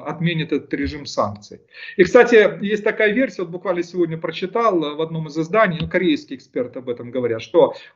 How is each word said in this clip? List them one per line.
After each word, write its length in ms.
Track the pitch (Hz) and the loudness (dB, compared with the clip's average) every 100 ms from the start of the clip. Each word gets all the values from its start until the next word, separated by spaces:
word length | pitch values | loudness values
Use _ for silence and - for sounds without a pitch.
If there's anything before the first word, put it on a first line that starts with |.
| 143 | -8
отменит 420 | 160 170 160 151 | -4 -2 -2 -4
этот 200 | 143 - | -4 -4
режим 320 | 143 139 147 139 | -6 -6 -8 -6
санкций. 540 | - 104 98 - - _ - - - | -4 -4 -6 -16 -20 _ -20 -4 0
И, 60 | |
кстати, 600 | 180 247 240 226 196 165 | 6 6 8 6 6 2
есть 200 | 202 208 | -4 -2
такая 280 | 214 208 214 | -2 0 0
версия, 300 | 220 269 - | 2 -2 -4
вот 100 | 175 | -10
буквально 320 | 175 202 175 | -6 -4 -4
сегодня 340 | 170 185 165 160 | -4 -2 -2 -4
прочитал, 640 | 160 165 185 233 233 180 | -8 -6 -4 0 2 2
э, 120 | 147 147 | -2 -4
в 60 | |
одном 260 | 160 165 156 | -6 -6 -6
из 100 | 151 | -6
изданий, 400 | 160 208 208 160 | 0 2 2 0
ну, 80 | 160 | -4
корейские 480 | 185 180 143 - 131 | 0 2 0 -4 -16
эксперты 420 | _ 135 120 131 | _ -6 -6 -8
об 100 | 123 | -10
этом 220 | 120 120 | -10 -8
говорят, 300 | 127 120 113 | -4 -2 -4
что 320 | - 170 135 - - | 0 4 4 2 -10